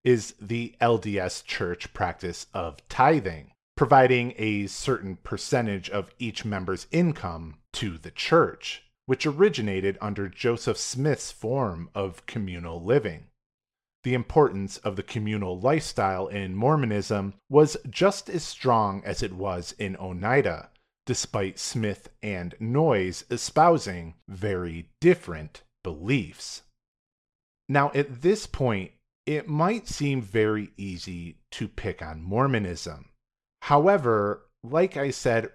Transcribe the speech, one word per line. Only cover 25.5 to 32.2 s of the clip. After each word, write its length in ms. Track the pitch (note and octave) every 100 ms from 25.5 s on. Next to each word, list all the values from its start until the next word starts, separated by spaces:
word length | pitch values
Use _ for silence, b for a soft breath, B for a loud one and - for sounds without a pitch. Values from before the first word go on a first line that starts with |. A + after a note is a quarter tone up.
| - _ _
beliefs. 800 | F2+ D#2 F#2+ C#3 F2 - - - _ _ _ _ _ _ _ _ _ _ -
Now, 240 | C#3+ C#3+ C#3
at 260 | C#3+ A#2+
this 240 | E3 G#3+ -
point, 460 | - B2+ G2+ F#2 _ _ _ -
it 240 | D3+ -
might 380 | D3+ F3 A3+ -
seem 340 | - C#3+ C3+
very 480 | G2+ A2 G#2+ G#2+ G2+ -
easy 600 | G2 F2 - F2 E2+ - -
to 140 | - A2
pick 360 | - A2 E2
on 180 | D#2+ D#2+